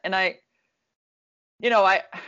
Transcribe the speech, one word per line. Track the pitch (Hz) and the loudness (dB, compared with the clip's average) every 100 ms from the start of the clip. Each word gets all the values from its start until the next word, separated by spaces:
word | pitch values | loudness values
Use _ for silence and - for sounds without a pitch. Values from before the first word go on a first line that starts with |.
and | 185 190 | -6 -2
I, | 185 - _ _ _ _ _ _ _ _ _ _ _ - | -4 -6 _ _ _ _ _ _ _ _ _ _ _ -6
you | 233 | 0
know, | 226 | 4
I, | 190 190 - - | 4 2 -2 -16